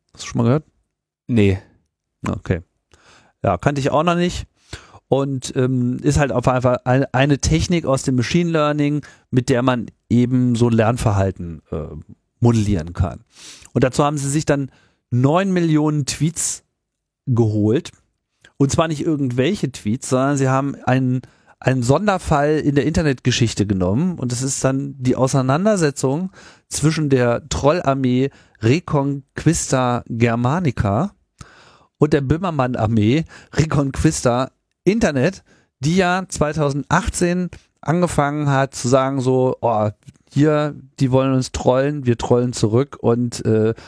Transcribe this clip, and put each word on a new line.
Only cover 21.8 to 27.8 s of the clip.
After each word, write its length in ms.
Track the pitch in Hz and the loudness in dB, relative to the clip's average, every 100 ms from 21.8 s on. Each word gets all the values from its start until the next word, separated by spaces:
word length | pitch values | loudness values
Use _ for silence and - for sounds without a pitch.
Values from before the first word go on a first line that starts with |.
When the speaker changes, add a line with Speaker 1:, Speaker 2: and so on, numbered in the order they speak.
Speaker 1:
Sonderfall 760 | 120 147 208 185 - 147 147 156 | 2 2 2 -2 0 2 2 2
in 160 | 147 143 | 2 2
der 100 | 139 | 2
Internetgeschichte 840 | 170 156 131 127 117 117 - 101 | 0 0 0 0 0 0 0 -2
genommen. 500 | 98 90 110 180 170 | 0 0 0 -2 -4
Und 140 | 123 | -6
das 100 | 123 | -4
ist 220 | 135 - | -6 -2
dann 320 | 131 135 139 139 | -2 -2 -6 -4
die 180 | 127 - | -2 0
Auseinandersetzung 1160 | 131 139 127 143 208 202 151 - 135 147 185 - - - - | 0 0 0 0 2 2 0 0 -2 -2 -6 -12 -20 -20 -12
zwischen 420 | - 147 160 147 | -2 -2 0 0
der 380 | 131 120 117 - | 2 2 0 -4
Trollarmee 840 | - 139 175 | 0 2 2